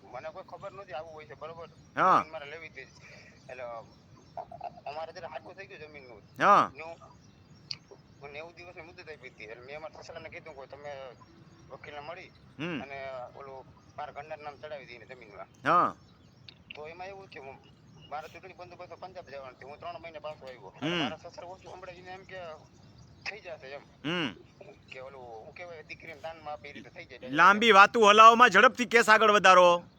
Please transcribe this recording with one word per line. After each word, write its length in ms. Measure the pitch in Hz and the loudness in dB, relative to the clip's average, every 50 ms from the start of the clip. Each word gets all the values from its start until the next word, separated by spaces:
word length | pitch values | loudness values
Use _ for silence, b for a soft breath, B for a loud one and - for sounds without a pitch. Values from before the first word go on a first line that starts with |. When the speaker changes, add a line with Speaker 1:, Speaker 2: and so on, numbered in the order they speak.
| 131 | _
Speaker 1:
મને 260 | 127 123 123 147 156 | -18 -18 -16 -16 -14
કોઈ 140 | 151 185 185 | -16 -16 -18
ખબર 280 | - 175 170 156 196 | -18 -18 -16 -16 -16
નહોતી 220 | 180 190 202 185 180 | -16 -16 -18 -14 -14
આવું 200 | 156 160 165 156 | -14 -14 -14 -16
હોય 120 | 156 151 | -18 -18
છે, 80 | 147 143 | -18 -18
બરોબર? 360 | 127 147 156 165 165 170 156 - - - _ _ | -16 -16 -16 -16 -16 -18 -20 -20 -20 -20 _ _
Speaker 2:
હા. 240 | 131 160 185 180 139 | 0 2 4 4 4
Speaker 1:
જમીન 120 | 95 - | 2 -2
મારે 140 | - 160 147 | -10 -16 -16
લેવી 220 | 139 147 165 165 156 | -14 -18 -18 -18 -20
હતી. 140 | - 131 131 120 - - b b b b b b b b _ - | -20 -20 -20 -20 -20 -20 b b b b b b b b _ -18
એટલે 140 | 127 127 127 | -16 -14 -12
અ-, 220 | 120 117 113 107 98 - _ _ _ - - - - - - | -12 -12 -14 -16 -18 -20 _ _ _ -20 -20 -20 -18 -16 -16
અ-, 520 | - - - - - - - - _ - | -16 -16 -16 -16 -16 -16 -16 -14 _ -14
અમારે 240 | 143 156 165 165 165 | -12 -12 -12 -12 -14
જ્યારે 140 | - 170 160 | -14 -16 -14
હાટું 280 | 143 165 151 160 180 | -14 -16 -16 -18 -18
થઈ 100 | 180 196 | -18 -18
ગયું 160 | 180 196 165 | -18 -18 -18
જમીનનું, 400 | 156 151 151 147 135 127 117 101 101 - _ - | -18 -18 -20 -20 -20 -20 -20 -20 -20 -20 _ -2
Speaker 2:
હા. 320 | 156 185 202 180 135 95 - | 4 6 6 6 4 2 -4
Speaker 1:
નેવું, 1600 | - 156 165 165 - - - - - _ _ _ _ _ _ - - - - - - _ _ - - _ _ - _ 135 143 143 | -14 -16 -16 -16 -18 -20 -20 -20 -20 _ _ _ _ _ _ -20 -20 -20 -20 -20 -20 _ _ -20 -20 _ _ -20 _ -20 -18 -16
નેવું 200 | 147 156 170 170 - | -16 -16 -16 -18 -20
દિવસની 240 | 175 175 175 175 | -20 -20 -20 -20
મુદત 280 | 160 165 180 - 175 151 | -20 -20 -20 -20 -20 -20
આપી 200 | 156 139 127 127 | -20 -20 -20 -20
હતી. 140 | _ _ 110 | _ _ -18
એટલે 220 | 107 110 117 123 | -18 -18 -20 -18
મેં 120 | 127 143 151 | -18 -18 -16
અમારા 240 | 156 151 _ - | -16 -18 _ -20
સસરાને 280 | 123 - 165 165 160 156 | -20 -18 -18 -18 -18 -18
કીધું 260 | - 170 160 160 151 | -20 -20 -20 -20 -20
કે 100 | 135 135 127 | -20 -20 -20
તમે 240 | - 139 143 147 143 135 135 131 113 _ - _ - _ - _ _ _ - - | -20 -18 -16 -16 -16 -14 -16 -18 -18 _ -20 _ -20 _ -20 _ _ _ -20 -20
વકીલને 300 | 131 135 - 151 147 147 | -20 -20 -18 -18 -16 -16
મળી 320 | 143 151 170 185 175 120 _ _ _ - - - | -14 -14 -16 -16 -18 -20 _ _ _ -20 -16 -14
Speaker 2:
હમ. 220 | 139 175 175 135 | -12 -10 -10 -10
Speaker 1:
અને 160 | - 139 139 139 135 135 131 131 123 123 - | -12 -12 -14 -14 -14 -12 -12 -12 -14 -14 -16
ઓલું 300 | 135 139 139 135 135 127 - - _ _ _ _ - | -18 -20 -18 -18 -20 -20 -20 -20 _ _ _ _ -16
મારા 140 | 147 143 | -16 -14
ઘરના 240 | 135 139 143 156 156 | -14 -16 -14 -14 -16
નામ 200 | 147 147 151 143 | -14 -14 -16 -16
ચડાવી 300 | 131 123 151 151 143 127 | -16 -16 -16 -16 -16 -16
દઈને 200 | 117 120 120 110 | -18 -20 -20 -20
જમીનમાં. 420 | - 131 127 117 107 101 92 95 _ _ _ - | -20 -20 -20 -20 -20 -20 -20 -20 _ _ _ -4
Speaker 2:
હા. 300 | 135 160 180 165 113 90 - _ _ - _ _ - _ _ _ - - _ _ _ - | 0 2 2 2 0 -2 -8 _ _ -20 _ _ -20 _ _ _ -20 -20 _ _ _ -20
Speaker 1:
તો 120 | 143 151 156 | -18 -16 -16
એમાં 200 | 165 175 180 190 | -16 -16 -16 -16
એવું 200 | 196 196 190 196 | -16 -18 -20 -20
થયું, 200 | - 151 135 139 | -20 -20 -20 -20
હું, 100 | 131 - _ - - _ _ _ - - - - | -20 -20 _ -20 -20 _ _ _ -20 -20 -20 -14
મારા 180 | 139 151 160 165 | -14 -14 -14 -14
ચૂંટણી 260 | - 175 160 190 180 | -18 -20 -20 -20 -20
બંદોબસ્ત 400 | 165 180 180 175 165 180 175 170 | _ -20 -20 -20 -20 -20 -20 -20
પંજાબ 360 | 180 - - 190 185 165 127 | -18 -18 -18 -18 -18 -20 -18
જવાનું 280 | 127 139 135 131 123 _ | -18 -18 -18 -18 -20 _
હતું, 120 | - 131 | -20 -20
હું 100 | 143 147 | -20 -16
ત્રણ 220 | - 170 175 165 | -16 -16 -16 -14
મહિને 180 | 160 170 160 151 | -16 -18 -18 -16
પાછો 260 | 131 151 151 - 131 | _ -14 -16 -14 -16
આવ્યો. 280 | 131 127 120 104 95 - - | -20 -20 -18 -20 -20 -20 -14
Speaker 2:
હમ. 80 | 127 151 | -10 -8
Speaker 1:
મારા 280 | 175 175 151 123 - 156 | -6 -6 -8 -8 -10 -14
સસરા 280 | - 170 - - - | -18 -20 -20 -18 -18
ઓછું 280 | 175 - - - - - | -18 -20 -20 -20 -20 -20
હમણાં 220 | 180 185 185 180 | -20 -18 -20 -20
એને 160 | 175 180 180 | -20 -18 -18
એમ 120 | 185 190 190 | -18 -20 -18
કે 180 | 180 185 185 175 165 156 151 143 _ _ _ - - - - - - - - - - | _ -18 -16 -16 -16 -16 -18 -20 _ _ _ -20 -20 -20 -20 -20 -20 -20 -16 -14 -14
થઈ 100 | 196 214 | -14 -14
જશે 280 | - 185 160 156 - 131 | -16 -16 -18 -16 -16 -16
એમ. 140 | 139 143 - _ _ _ _ | -16 -16 -18 _ _ _ _
Speaker 2:
હમ. 320 | 139 170 180 165 127 90 - - _ _ _ - - - _ _ - | -8 -6 -6 -6 -8 -8 -12 -20 _ _ _ -20 -20 -20 _ _ -20
Speaker 1:
કે 80 | - 131 | -18 -18
ઓલું, 220 | 131 135 139 135 | -18 -18 -18 -20
હું 320 | 127 123 113 110 110 - 147 | -20 -18 -18 -18 -18 -20 -20
કહેવાય, 300 | 151 180 175 170 156 156 | -18 -18 -18 -18 -20 -18
દીકરીને 380 | _ 165 156 160 160 165 143 | _ -20 -20 -18 -20 -20 -16
દાનમાં 320 | 139 160 165 165 156 151 151 | -16 -16 -16 -14 -14 -14 -14
આપે 160 | 151 - 143 | -14 -14 -18
એ 20 | |
રીતે 180 | 143 - - 120 | -20 -18 -20 -20
થઈ 160 | _ - 131 | _ -20 -20
જાય. 240 | - 127 120 - 127 | -20 -20 -18 -14 -8
Speaker 2:
લાંબી 420 | 131 151 170 185 196 208 226 233 | 2 4 6 6 6 6 4 6
વાતું 380 | 208 190 196 208 - 240 220 202 | 10 10 8 8 8 4 6 6
હલાવવામાં 400 | 208 214 220 226 233 226 247 240 | 10 12 12 10 12 10 6 6
ઝડપથી 360 | 175 190 214 - 202 - 247 | 8 8 6 6 4 4 -4
કેસ 240 | 190 214 233 233 - | 2 4 2 6 6
આગળ 220 | 214 220 214 214 | 4 6 6 6
વધારો. 520 | 208 208 175 190 185 180 180 175 175 175 175 - _ | 4 6 8 8 8 10 8 8 6 4 -2 -10 _